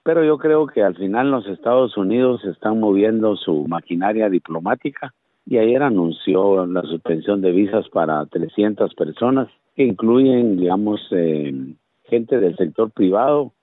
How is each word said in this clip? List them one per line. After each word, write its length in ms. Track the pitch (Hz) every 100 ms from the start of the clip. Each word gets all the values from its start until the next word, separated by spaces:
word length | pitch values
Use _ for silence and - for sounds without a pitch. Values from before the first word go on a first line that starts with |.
Pero 220 | - 165
yo 140 | 156 151
creo 280 | 156 156 143
que 140 | 120
al 140 | 101 85
final 340 | 95 110 139
los 160 | 131 98
Estados 500 | 90 120 123 123 104
Unidos 460 | 98 117 127 120 101
están 340 | 82 110 110
moviendo 560 | 107 98 107 113 110 101
su 320 | - 78 73
maquinaria 640 | 85 - 87 98 110 107
diplomática 840 | 90 - 82 90 127 143 143 135 _ _ _ -
y 120 | 117
ayer 260 | 110 127
anunció 800 | 143 101 85 85 - 92 101 95 90
la 160 | 90
suspensión 580 | 80 82 - 101 90 101
de 100 | 92
visas 360 | 90 101 107 -
para 360 | 95 80 76 -
trescientas 640 | 85 80 - 104 104 95
personas, 560 | - 78 - 123 135 117 _ _ -
que 80 |
incluyen, 760 | 131 98 113 123 135 123 120 92
digamos, 420 | 90 95 107 104 -
eh, 420 | 92 82 76 71 67 65 - _ _
gente 360 | _ 117 113 127
del 160 | 92 85
sector 340 | 87 - 110
privado 600 | - 95 98 131 147 127 _